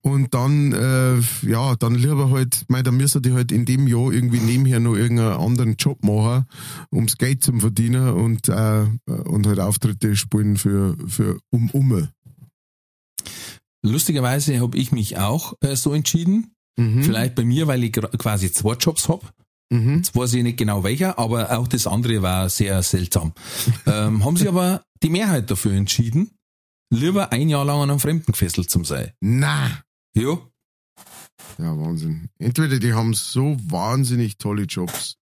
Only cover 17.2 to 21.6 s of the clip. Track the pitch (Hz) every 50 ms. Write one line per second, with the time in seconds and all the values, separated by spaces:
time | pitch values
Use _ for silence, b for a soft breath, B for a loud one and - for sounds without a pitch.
17.2 | 117 127 123 - 117 120 123 151 160 151 135 127 120 113 - 117 107 - - 113
18.2 | - 113 104 98 95 90 - - 101 107 117 - - 170 160 - - - 165 -
19.2 | - - _ _ _ _ _ _ _ _ 123 120 110 123 143 170 180 - - 123
20.2 | 123 123 117 123 120 120 120 123 117 107 104 101 92 98 123 143 185 190 - -
21.2 | - 110 117 117 107 - 123 113